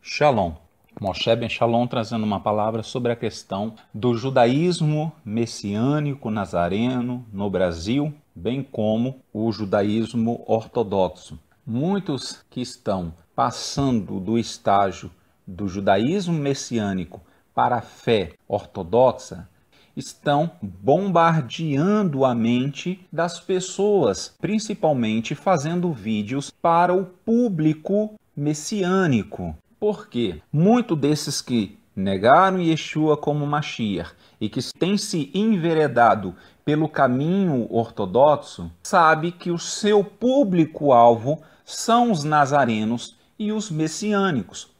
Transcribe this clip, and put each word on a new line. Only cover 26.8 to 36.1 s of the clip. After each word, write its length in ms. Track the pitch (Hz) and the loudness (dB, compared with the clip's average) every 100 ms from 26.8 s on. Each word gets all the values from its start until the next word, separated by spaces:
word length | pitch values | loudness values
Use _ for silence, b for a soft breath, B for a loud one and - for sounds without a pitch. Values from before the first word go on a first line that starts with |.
| 175 | 4
o 100 | 180 | 2
público 1120 | 185 - - 226 240 175 156 156 - 202 214 214 _ | 0 -8 0 2 2 2 0 0 -2 0 -2 -6 _
messiânico. 1200 | - 143 156 - 214 180 190 180 120 92 - 87 78 _ _ | -6 -4 -4 -4 -4 0 2 4 2 0 -8 -8 -10 _ _
Por 280 | 208 208 - | -2 -2 -6
quê? 320 | 120 113 82 _ | -4 -4 -4 _
Muito 440 | 147 175 247 240 165 | 2 4 4 2 0
desses 440 | 143 147 - 135 | 0 0 -2 -8
que 380 | - 123 95 - _ - | -2 -2 -2 -6 _ -6
negaram 640 | 98 98 107 147 190 190 | -2 2 6 6 6 2
Yeshua 560 | 170 160 - - 156 147 | 0 -2 -4 -2 0 0
como 300 | 147 147 143 | 0 -2 -2
Mashiach 680 | 147 147 - 110 92 82 - b b | -2 -4 -4 -4 -4 -6 -14 b b
e 80 | 110 | -6
que 100 | - 127 | -6 -8
têm 240 | - 170 202 | -4 -2 -2
se 320 | - 175 - 185 | -2 -6 -4 -2
enveredado 1000 | 220 208 165 160 151 120 117 | 0 0 2 2 2 4 4